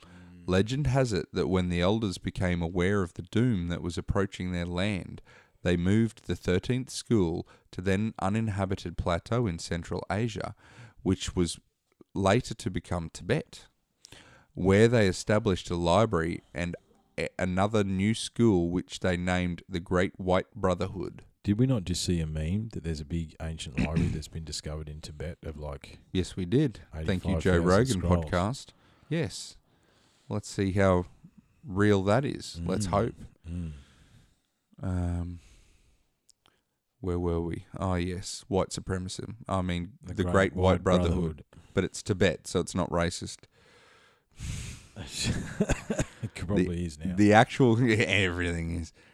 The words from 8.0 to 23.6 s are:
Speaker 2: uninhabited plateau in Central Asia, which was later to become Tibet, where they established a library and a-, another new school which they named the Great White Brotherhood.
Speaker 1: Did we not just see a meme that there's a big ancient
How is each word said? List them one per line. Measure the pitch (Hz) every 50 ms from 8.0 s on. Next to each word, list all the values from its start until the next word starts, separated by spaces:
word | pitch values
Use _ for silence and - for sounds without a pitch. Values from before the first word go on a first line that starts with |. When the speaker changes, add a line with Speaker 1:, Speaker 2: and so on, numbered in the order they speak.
| 107 113 - -
Speaker 2:
uninhabited | - 95 101 110 113 110 95 98 98 95 98 - - 85 80 -
plateau | - 95 85 87 - - 113 123 123 101
in | 85 85
Central | - - - 85 82 - 87 - - -
Asia, | 90 101 120 117 104 - - - - _ _ - - - - - _ -
which | - 92 92 - - - -
was | 95 87 80 - - _ _ _ _ _ _ _ - - _ -
later | 92 98 95 101 127 - - 107
to | - - -
become | 90 87 - - 90 87 82 80
Tibet, | - - - 90 123 160 - _ - - - _ _ _ _ _ _ _ - - - - - - - - _ _ -
where | 87 87 95 95 101 113 117
they | 123 117 104 95
established | 87 - - - 107 107 113 104 92 - - -
a | 90 85
library | 85 85 85 98 113 113 101 82 82 80 - - - _ -
and | - 87 87 85 - _ _ _ _ _ _ _ -
a-, | 80 - _ -
another | 92 92 90 92 98 104 113 107 101
new | 98 98 92 98 107 113
school | - - - - - 117 113 98 87 85 85
which | 87 90 - - - -
they | - 92 90
named | 87 90 90 90 90 90 90 85 - - -
the | 92 87
Great | 87 - 92 90 95 98 - -
White | 95 92 90 92 - _ -
Brotherhood. | 101 98 92 90 85 95 92 92 92 - 50 - - - - _ _
Speaker 1:
Did | - 101 104 107
we | 127 135
not | 131 110 87
just | 85 87 - -
see | 92 90 85
a | 80 78
meme | 78 78 78 80 92 107 113 113 -
that | 82 73
there's | 82 80 73
a | 76
big | 71 85 85 82 78 - -
ancient | 80 80 80 78